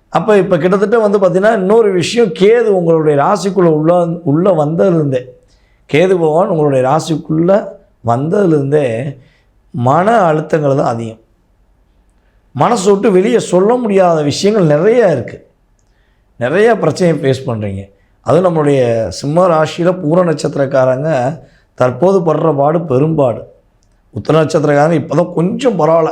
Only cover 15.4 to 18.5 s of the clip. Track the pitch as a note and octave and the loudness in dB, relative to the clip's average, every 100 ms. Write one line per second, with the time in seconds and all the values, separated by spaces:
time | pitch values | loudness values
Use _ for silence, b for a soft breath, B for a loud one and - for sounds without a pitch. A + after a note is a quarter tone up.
15.4 | _ _ _ _ _ _ _ _ _ - | _ _ _ _ _ _ _ _ _ -6
16.4 | A#2+ F3+ A#3 G3+ D#3+ - F3 D3 C3+ B2+ | -2 2 2 2 -2 0 0 0 -2 -2
17.4 | C3 A2 G#2 G2 G2 _ _ _ - D#3 | -4 -6 -8 -10 -14 _ _ _ 0 0
18.4 | F#3 | 2